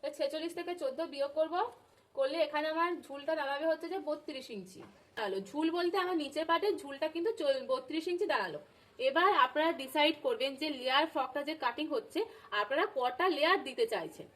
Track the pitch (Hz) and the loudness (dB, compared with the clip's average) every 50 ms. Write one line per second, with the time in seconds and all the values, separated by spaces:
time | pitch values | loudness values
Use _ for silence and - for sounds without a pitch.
0 | - 294 294 - 294 277 311 311 311 339 - 349 339 349 349 349 320 262 262 277 | -8 -8 -4 -2 -2 -2 -2 -2 -6 -6 -6 -6 -6 -6 -6 -4 -4 -6 -4 -4
1 | 330 330 285 277 277 277 285 311 311 311 320 359 427 - - - - _ _ _ | -6 -6 -2 -4 -4 -2 0 0 0 0 0 -2 -2 -2 -4 -12 -20 _ _ _
2 | _ _ _ - 269 269 294 339 320 302 302 302 302 311 311 330 339 349 349 302 | _ _ _ -2 0 0 2 2 0 2 2 -2 0 0 0 2 2 2 0 -2
3 | - - 269 277 285 302 320 311 285 269 277 285 311 320 320 311 320 330 359 392 | -6 -10 -12 -8 -2 -2 0 0 0 -2 -2 0 2 0 0 0 -2 -6 -6 -6
4 | 294 302 302 294 294 - 302 269 254 - 240 202 185 180 - - - - - - | -2 -4 -4 -4 -4 -8 -10 -10 -8 -10 -10 -12 -12 -12 -16 -18 -20 -20 -20 -20
5 | - _ _ - 220 202 185 190 196 - - 294 320 320 320 349 349 349 339 392 | -20 _ _ -6 -4 -2 -2 -4 -6 -6 -4 0 0 0 2 0 0 0 2 0
6 | 359 359 359 330 294 269 - 311 320 320 330 330 392 415 370 - - 285 277 277 | 0 2 0 -2 -2 -2 -2 -4 0 2 2 2 4 2 0 0 -4 -10 -6 -4
7 | 320 311 311 339 339 440 453 - 330 285 269 262 247 233 262 254 254 - 285 320 | -4 -2 -2 0 0 0 0 0 2 2 2 2 2 0 0 -2 0 -4 -4 -4
8 | 320 359 349 349 415 359 285 233 196 180 151 147 - - _ - - _ _ - | -2 -2 -2 0 0 0 2 0 0 -2 -6 -8 -12 -14 _ -20 -20 _ _ 0
9 | 247 262 262 330 349 381 403 320 269 262 - 302 311 330 330 330 269 262 - 311 | 0 2 4 6 6 6 6 6 4 4 4 2 2 2 2 0 -4 -2 2 4
10 | 294 311 320 - - 269 233 214 254 277 277 269 311 311 294 254 247 254 262 277 | 6 6 4 2 0 0 0 2 0 -2 -2 -2 -4 -4 -4 -2 -2 2 4 4
11 | 311 320 - 302 262 262 - 294 285 285 320 311 - 247 233 - 302 311 302 233 | 4 4 2 0 -2 0 -2 -4 -4 -4 -4 -2 -2 -2 -2 -2 -4 -2 -2 -2
12 | 220 - - 311 440 - - - - - - 208 208 208 262 294 359 - - 277 | -4 -2 -2 -4 -4 -4 -6 -20 -14 -6 -2 -2 0 0 2 0 0 0 0 0
13 | 247 254 254 - 339 370 339 285 285 330 381 392 - - 247 - 233 220 226 185 | 0 0 0 2 2 2 4 4 4 4 4 2 2 -4 0 0 0 0 2 -2
14 | 165 160 - - - - - | -4 -4 -10 -12 -18 -18 -18